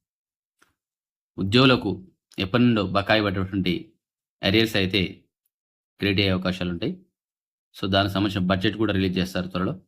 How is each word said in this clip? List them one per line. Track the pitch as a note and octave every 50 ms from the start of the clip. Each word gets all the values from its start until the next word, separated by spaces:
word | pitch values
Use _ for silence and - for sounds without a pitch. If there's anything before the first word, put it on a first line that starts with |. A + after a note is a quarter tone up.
| _ _ _ _ _ _ _ _ _ _ _ _ _ _ _ _ _ _ _ _ _ _ _ _ _ _ _ -
ఉద్యోగులకు | F#2 G2 G2+ B2 C3 C3+ B2+ A#2 - G#2 F2 - - - _ _ _ _ - -
ఎప్పటి | F#2+ F#2+ - B2 A#2+
నుండో | B2 A#2 A2 G2 F#2
బకాయి | F#2 G2 G2 - G#2+ A2 G#2
పడ్డటువంటి | G2+ F#2 G2 F#2 F#2 G2+ G2 F2 F#2+ F2 - - - _ _ _ _ _ _ _ _ _ _
అరియర్స్ | - F#2+ G2 A2 A2+ A2 -
అయితే | G#2+ F#2+ F#2 F#2+ G#2 F2+ D#2+ - - _ _ _ _ _ _ _ _ _ _ _ _ _ _ _ _
క్రియేట్ | - G2+ G2+ F#2+
అయ్యే | G2+ F#2+ F#2
అవకాశాలు | F#2 F#2 F#2+ F2+ - F2+ F2+
ఉంటాయి. | F2+ E2+ G2+ C3 F#3 - - _ _ _ _ _ _ _ _ _ _ _ _ _ _
So, | - - G2
దానికి | G2 G2 G2+ G2+ F#2
సంబంధించిన | F#2+ G2+ G#2 F#2+ G#2 F#2 F2+
బడ్జెట్ | F#2+ F#2 F#2 A2 G2 G#2+
కూడా | A2 G#2 G2
రిలీజ్ | F#2+ F#2+ F#2+ F2+ F#2
చేస్తారు | F2 F#2 - F#2 F2+ -
త్వరలో. | - F2+ F2+ G#2 E3 - -